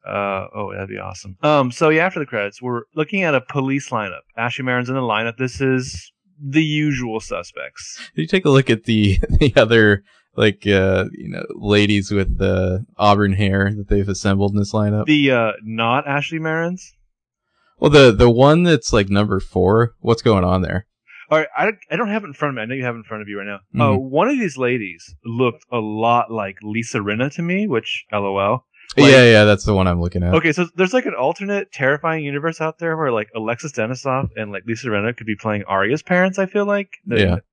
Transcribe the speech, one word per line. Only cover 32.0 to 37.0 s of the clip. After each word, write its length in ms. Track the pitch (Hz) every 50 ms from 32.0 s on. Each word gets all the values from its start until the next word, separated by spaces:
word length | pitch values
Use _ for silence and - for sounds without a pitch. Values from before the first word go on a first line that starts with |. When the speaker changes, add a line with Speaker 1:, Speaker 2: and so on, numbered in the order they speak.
| - 165 160 160 151
Speaker 1:
universe 360 | 143 139 143 147 165 160 -
out 200 | 160 160 156 _
there 160 | 170 165 160
where, 160 | 156 160 135
like, 160 | 120 110 107 _ _
Alexis 340 | 113 110 110 117 117 - 151
Denisof 580 | - - 110 110 127 123 - 139 127 131 135 - -
and, 160 | - 110 101
like, 140 | 101 95 _
Lisa 220 | - 113 113 127 123
Rinna 280 | 107 101 104 113 120
could 120 | - 117 107
be 80 | 107
playing 260 | - - 110 104 104 95 -
Arya's 340 | 98 98 98 107 135 156
parents, 340 | - - 185 180 185 190 185 196
I 60 | 190
feel 180 | 185 - 208 202
like. 220 | 202 202 202 196 _ - _